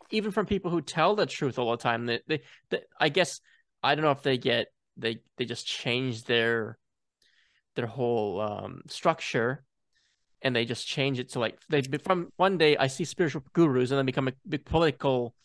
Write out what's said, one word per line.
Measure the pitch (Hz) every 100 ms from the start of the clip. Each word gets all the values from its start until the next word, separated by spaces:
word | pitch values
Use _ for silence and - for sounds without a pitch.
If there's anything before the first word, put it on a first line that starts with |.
| -
even | 220 208
from | 214 190
people | 196 180
who | 170
tell | 139 165 170
the | 208 147
truth | - 143 131
all | 117
the | 117
time. | 123 117 120
They, | 117 -
they, | 151 - - -
they, | - - -
I | 156
guess, | 160 175 - _ _ _ _
I | 135 143
don't | 156
know |
if | 135
they | 143 127
get, | 123 120 - _ _ -
they, | 113 113 _ -
they |
just | 120 113 -
change | - 135 123 131 113
their, | - 117 113 117 110 117 _ _ _ _ _ _ _ _ _ -
their | 117
whole, | 123 120 117 104 92
um, | 107 101 98 90 -
structure, | - 170 160 - - 117 139 _ _ _ _ _ _ _ _
and | 135 120
they |
just | 117 117 -
change | - 135 127
it | 127
to, | 123
like, | 113 - -
they, | 147
from | 135 147 190 180 175 -
one | 185 185
day | 151 143
I | 135
see | -
spiritual | 165 - 165 151 -
gurus | - 165 127 127
and | 139
then | 131
become | - 131
a | 131 -
big | -
political | - 160 160 - 143 127 120 -